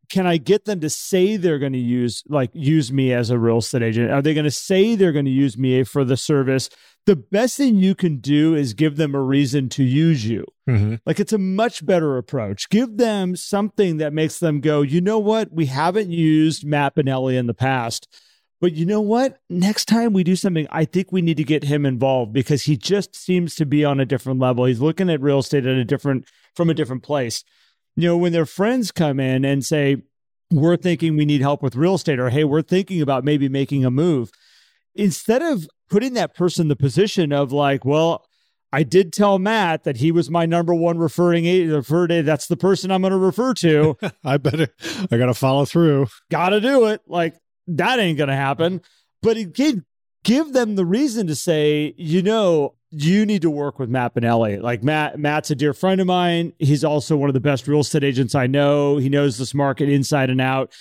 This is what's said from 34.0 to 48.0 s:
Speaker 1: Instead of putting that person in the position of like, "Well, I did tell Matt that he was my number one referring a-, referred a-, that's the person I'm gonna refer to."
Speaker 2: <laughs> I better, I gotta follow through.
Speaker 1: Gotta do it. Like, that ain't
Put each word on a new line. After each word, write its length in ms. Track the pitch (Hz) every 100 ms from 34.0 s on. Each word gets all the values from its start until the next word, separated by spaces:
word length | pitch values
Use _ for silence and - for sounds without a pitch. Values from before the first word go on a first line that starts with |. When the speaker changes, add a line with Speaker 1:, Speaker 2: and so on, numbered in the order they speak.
| 175 139 113 _ _ _ _ _ _
Speaker 1:
Instead 480 | - 202 - - 247
of 260 | 339 226 151 _ _
putting 240 | 202 262
that 220 | 240 160 -
person 300 | 175 - 156
in 20 |
the 80 | 143
position 580 | 143 113 208 - 151
of 180 | 143 139
like, 320 | 143 139 139
"Well, 420 | 131 151 165 - - _ _ _ _
I 120 | 139
did 280 | 135 185 180
tell 280 | - 202 196
Matt 440 | 196 220 175 160
that 140 | 160 117
he 140 | 156
was 180 | 170 156
my 160 | 170 165
number 280 | 170 170 170
one 220 | 170 170
referring 480 | 165 - 175 170 170
a-, 220 | 185 165
referred 440 | 151 123 165 170
a-, 100 | 170
that's 260 | 147 151 -
the 100 | 175
person 340 | 185 185 185
I'm 100 | 190
gonna 160 | 190 190
refer 360 | 185 190 262 214
to." 420 | 170 151 156 131 -
Speaker 2:
<laughs> 140 | -
I 140 | 143 143
better, 320 | 135 156 156 - - 269 185
I 60 | 117
gotta 160 | 127
follow 320 | - 135 139 143
through. 420 | 170 165 139 131 - _
Speaker 1:
Gotta 320 | 156 180 214
do 240 | 240 269 220
it. 160 | 214 -
Like, 280 | 170 165 - _ _ -
that 320 | 170 196
ain't 180 | 254